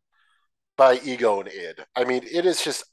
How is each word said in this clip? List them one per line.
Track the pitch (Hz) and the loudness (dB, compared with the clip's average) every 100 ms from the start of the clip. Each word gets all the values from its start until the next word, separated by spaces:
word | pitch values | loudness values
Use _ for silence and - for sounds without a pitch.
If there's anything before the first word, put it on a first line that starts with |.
| _ _ _ _ _ _ _ - | _ _ _ _ _ _ _ 4
by | 135 127 | 4 4
ego | 139 123 117 101 | 0 -2 0 0
and | 95 | -4
id. | 95 85 - - 123 | -12 -14 -14 -10 -4
I | |
mean, | 123 127 123 | -2 -2 -2
it | 165 180 | 0 0
is | 160 | 0
just | 156 135 - | -2 -6 -2